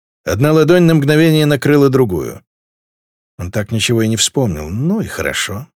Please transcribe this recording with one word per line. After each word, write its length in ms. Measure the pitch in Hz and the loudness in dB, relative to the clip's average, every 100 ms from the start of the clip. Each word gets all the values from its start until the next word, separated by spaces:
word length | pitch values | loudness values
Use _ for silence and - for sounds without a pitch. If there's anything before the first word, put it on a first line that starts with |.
| _ _ | _ _
Одна 280 | 78 95 147 | -6 0 2
ладонь 320 | 156 151 180 | 4 4 4
на 100 | 165 | 4
мгновение 520 | 160 139 151 165 156 147 | 2 2 2 4 2 2
накрыла 420 | 139 147 147 135 | 0 2 4 4
другую. 560 | 131 117 82 58 58 _ _ _ _ _ _ _ _ _ - | 2 0 -2 -8 -12 _ _ _ _ _ _ _ _ _ -14
Он 120 | 90 | -8
так 200 | 107 101 | -8 -6
ничего 320 | 113 - 117 | -4 -2 0
и 60 | 110 | 0
не 80 | 113 | -2
вспомнил. 520 | - 139 117 76 76 | -2 -2 -2 -4 -8
Ну 320 | 104 160 214 | -6 -4 -4
и 60 | - | -6
хорошо. 640 | - 71 - - 98 143 | -6 -6 -6 -8 -10 -14